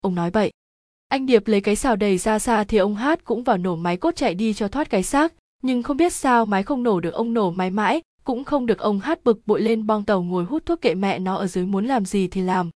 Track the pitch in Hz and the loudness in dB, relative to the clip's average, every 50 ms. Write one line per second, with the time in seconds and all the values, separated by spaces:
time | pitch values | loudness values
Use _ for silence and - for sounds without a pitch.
0 | - 202 180 175 170 170 175 220 208 - - _ _ _ _ _ _ _ _ _ | -2 -2 -2 -2 -2 0 0 0 0 0 -2 _ _ _ _ _ _ _ _ _
1 | _ _ - 277 269 262 254 220 196 - 214 202 196 214 208 208 - 277 233 202 | _ _ -4 -2 2 4 4 4 4 4 0 2 2 0 0 0 2 0 0 2
2 | 208 208 190 180 - 220 214 214 - - 233 214 214 208 - 208 185 202 208 202 | 2 0 0 0 0 0 0 0 0 0 0 0 0 2 2 2 2 2 0 -2
3 | 240 285 320 339 _ - 233 214 247 262 233 180 175 185 175 160 170 175 175 180 | 0 0 0 -2 _ -4 -4 -4 0 0 0 0 0 -2 -4 -2 -2 -4 -4 0
4 | - 330 339 - 294 233 165 180 226 220 214 - 220 196 - 269 311 - - 196 | -2 -2 -2 0 -2 -2 -2 0 -2 -2 -2 -2 -4 -4 -2 -4 -4 0 0 -2
5 | 190 - - 277 302 330 _ _ _ _ _ _ - 254 262 247 233 - 285 262 | 0 0 2 2 2 2 _ _ _ _ _ _ -2 -2 0 0 0 -2 2 2
6 | 330 349 339 - - 277 247 233 226 208 202 190 196 - 294 254 240 240 208 175 | 2 2 2 0 0 2 4 4 4 2 0 0 0 0 -2 0 2 2 2 2
7 | 165 170 - - 226 233 226 233 208 180 165 185 185 185 185 208 214 190 233 320 | 0 -2 -2 -2 -2 0 0 0 0 0 0 -2 -2 -2 0 0 0 0 0 0
8 | - _ _ _ _ - 262 233 277 - 302 285 247 233 202 - - 214 208 196 | -2 _ _ _ _ -4 -4 -4 -4 -2 -2 -2 2 0 -2 0 0 0 0 0
9 | 196 277 330 - _ 247 220 214 _ - 214 143 196 220 226 220 220 208 214 214 | 0 -2 -4 0 _ 2 2 2 _ 0 0 2 2 0 0 0 0 0 -2 -2
10 | 208 208 214 190 180 175 180 180 175 180 262 320 - - 339 330 - 294 247 185 | 0 0 0 0 0 -2 -2 -2 -2 -2 -4 -6 -2 -4 -4 0 0 0 0 0
11 | 196 196 180 - 185 185 190 190 202 185 - 190 180 185 196 190 202 247 269 240 | 0 -2 -2 -2 -2 -4 -4 -2 -4 -4 -2 -2 -2 -2 -2 -2 -2 0 0 0
12 | 196 185 - 202 190 180 - 196 185 185 185 185 180 170 - _ | -2 0 0 0 0 0 -2 -2 -2 0 0 0 -2 -4 -8 _